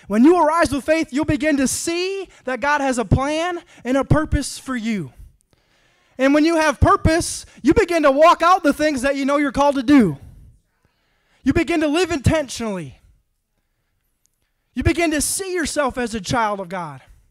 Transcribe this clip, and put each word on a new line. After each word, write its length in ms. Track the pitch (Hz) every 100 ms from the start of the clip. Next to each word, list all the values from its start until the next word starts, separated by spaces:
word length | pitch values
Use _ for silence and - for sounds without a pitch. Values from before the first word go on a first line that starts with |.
| -
When 160 | 208
you 120 | 285 359
arise 360 | 302 330 285
with 120 | 269
faith, 280 | - 320 311
you'll 120 | 262
begin 320 | 311 302 311 285
to 100 | 254
see 600 | - - 339 370 392 359 -
that 160 | - 262
God 200 | 285 294
has 160 | 277 247
a 60 |
plan 560 | 202 262 277 311 349 339 - -
and 120 | 233 269
a 80 |
purpose 540 | 262 294 302 294 - -
for 180 | - 247
you. 360 | 220 208 131 - - _ _ _ _ _ _ _ _ -
And 160 | 262
when 100 | 302
you 120 | 311 330
have 240 | 311 240
purpose, 680 | - 392 330 320 - - - -
you 100 | 247
begin 300 | 403 339 339
to 80 | 294
walk 320 | 269 330 320
out 200 | 330 381
the 100 | 311
things 300 | 277 302 269
that 140 | 277 277
you 80 |
know 120 | 277 285
you're 160 | 285
called 240 | 254 285 277
to 60 |
do. 360 | 233 285 196 139 - - - _ _ _ _ _ _ _ _ _
You 100 | 254
begin 280 | 339 285 339
to 80 | 302
live 220 | 320 349
intentionally. 880 | 330 - 311 262 - 226 185 139 - _ _ _ _ _ _ _ _ _ _ _ _ _ _ _ _ _
You 80 | 247
begin 280 | 330 320 339
to 80 | 302
see 340 | - - 381
yourself 420 | 359 277 302 262 254
as 180 | 240
a 60 | 220
child 400 | 175 254 214 202
of 80 | 180
God 320 | 190 165 135 _ - _